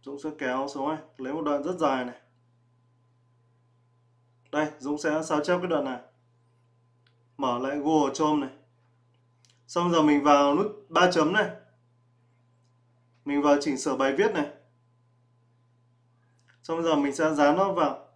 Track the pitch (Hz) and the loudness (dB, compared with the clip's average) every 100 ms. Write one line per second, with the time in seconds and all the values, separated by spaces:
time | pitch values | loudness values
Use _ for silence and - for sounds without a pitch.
0 | - 139 156 147 135 127 139 143 139 156 | -14 -10 -10 -8 -6 -4 -6 -6 -6 -6
1 | - _ 131 156 151 143 143 180 151 131 | -10 _ -10 -6 -4 -4 -4 -2 -2 -2
2 | 123 123 _ _ _ _ _ _ _ _ | -6 -12 _ _ _ _ _ _ _ _
3 | _ _ _ _ _ _ _ _ _ _ | _ _ _ _ _ _ _ _ _ _
4 | _ _ _ _ _ 147 151 - 131 147 | _ _ _ _ _ -4 -4 -4 -8 -4
5 | 151 151 151 151 147 180 180 160 135 123 | -2 -2 -2 -2 0 -2 0 -2 -2 -8
6 | - _ _ _ _ _ _ _ _ _ | -14 _ _ _ _ _ _ _ _ _
7 | _ _ _ _ 135 120 131 147 143 156 | _ _ _ _ -4 -4 -4 -4 0 2
8 | 143 135 156 151 135 - _ _ _ _ | 0 0 0 0 -4 -10 _ _ _ _
9 | _ _ _ _ _ _ _ - 175 170 | _ _ _ _ _ _ _ -2 0 4
10 | 151 147 143 143 143 147 202 - - 165 | 4 4 6 6 6 2 -2 -6 -4 2
11 | 180 170 156 202 196 - _ _ _ _ | 4 4 2 0 -2 -6 _ _ _ _
12 | _ _ _ _ _ _ _ _ _ _ | _ _ _ _ _ _ _ _ _ _
13 | _ _ - 143 147 143 151 131 - 127 | _ _ -4 0 2 2 2 -4 -4 -2
14 | 135 135 208 190 143 - _ _ _ _ | -2 2 0 0 -4 -8 _ _ _ _
15 | _ _ _ _ _ _ _ _ _ _ | _ _ _ _ _ _ _ _ _ _
16 | _ _ _ _ _ _ - 165 165 151 | _ _ _ _ _ _ -8 -2 0 2
17 | 143 135 160 151 147 165 196 175 151 127 | 0 0 0 2 2 4 0 2 0 -2
18 | - | -14